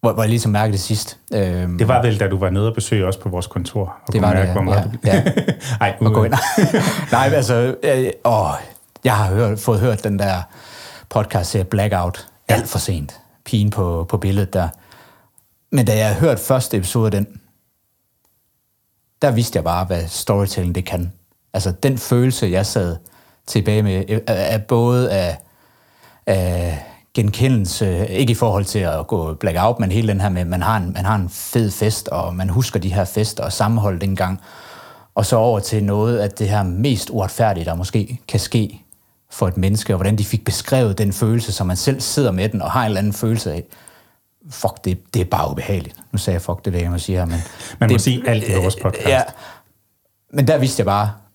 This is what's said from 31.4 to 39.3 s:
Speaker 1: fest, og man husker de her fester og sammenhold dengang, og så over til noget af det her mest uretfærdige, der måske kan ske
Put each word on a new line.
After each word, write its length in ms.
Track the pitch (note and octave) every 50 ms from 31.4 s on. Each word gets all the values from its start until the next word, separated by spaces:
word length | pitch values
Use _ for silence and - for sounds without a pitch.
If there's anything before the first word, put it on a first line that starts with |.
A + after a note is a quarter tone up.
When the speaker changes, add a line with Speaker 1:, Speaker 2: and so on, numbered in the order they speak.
| - - - B2 A2+ G#2
Speaker 1:
fest, 360 | G2 - - G#2+ A2 - - -
og 280 | - D#2 E2 E2+ E2+
man 140 | F2+ F#2 F#2
husker 300 | E2+ A2+ B2+ - - G#2+
de 140 | D#2+ F#2+ F2
her 120 | G2+ F#2
fester 380 | - - G#2+ G#2+ G#2+ - - -
og 100 | - -
sammenhold 460 | - A2 G#2 A#2 A2+ G#2 G#2 F#2 E2+
dengang, 420 | F#2 G2 F#2+ F2 F#2+ F#2 F#2 F#2+ - - - - - - - - - - - - - _ _
og 100 | - G#2
så 100 | - -
over 240 | A2+ A2 A#2+ A#2 G#2
til 240 | G2+ - - G#2+ G2+
noget 340 | G2+ G2+ G#2 G#2+ A#2 A#2+ A2+
af 140 | G2+ G2+
det 180 | - - A2 G2
her 140 | G2+ G#2+ G2+
mest 460 | F2+ F2+ F#2 A#2 D3 B2+ F#2+ - -
uretfærdige, 560 | - A2+ F#2+ F2+ - - A#2+ A2 G2 E2+ D#2+
der 100 | F2 E2
måske 440 | E2+ F2 - - A2 G2 - B2+ - _ -
kan 120 | - G#2+
ske 420 | - - - A#2 G#2+ - - - - _ _ _ _ _ _ _ _ _